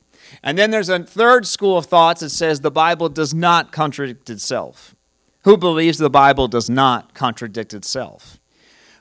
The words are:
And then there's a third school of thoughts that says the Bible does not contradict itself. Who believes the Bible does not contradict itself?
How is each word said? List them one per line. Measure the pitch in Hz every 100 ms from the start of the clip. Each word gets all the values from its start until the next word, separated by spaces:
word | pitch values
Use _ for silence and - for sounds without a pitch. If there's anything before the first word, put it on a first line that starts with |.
| _ _ - -
And | - 160
then | 208
there's | 220 180
a | 185
third | 170 180 233 247 190
school | - 202 185
of |
thoughts | 147 175 165 170
that | 156
says | - 165 151
the | 151
Bible | 143 160 170 165
does | 143 151
not | 160 175 170 -
contradict | - 156 131 139 120 -
itself. | 110 - 123 76 - - _ _ _ _ _
Who | 196 208
believes | 175 160 165 143
the | 151
Bible | 139 139 135 127
does | 120 113
not | 123 135 120 -
contradict | - 131 113 117 101 107
itself? | 104 - 131 110 - - - _ _ _ _ _ _